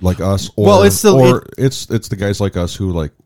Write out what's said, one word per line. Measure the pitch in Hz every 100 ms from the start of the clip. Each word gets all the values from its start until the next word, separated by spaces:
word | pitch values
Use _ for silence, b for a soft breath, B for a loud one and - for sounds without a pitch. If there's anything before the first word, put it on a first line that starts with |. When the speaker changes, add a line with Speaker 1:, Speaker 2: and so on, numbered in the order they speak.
Speaker 1:
like | 90 90
us, | 92 98 -
or, | - 190
Speaker 2:
Well, | 190
it's | 202 190
the, | 214
Speaker 1:
or | 175 127 123
Speaker 2:
it | - -
Speaker 1:
it's, | 131 - -
it's | 117 -
the | 101
guys | 101 101
like | 98 92
us | 87 -
who, | 95
like, | 85 78 _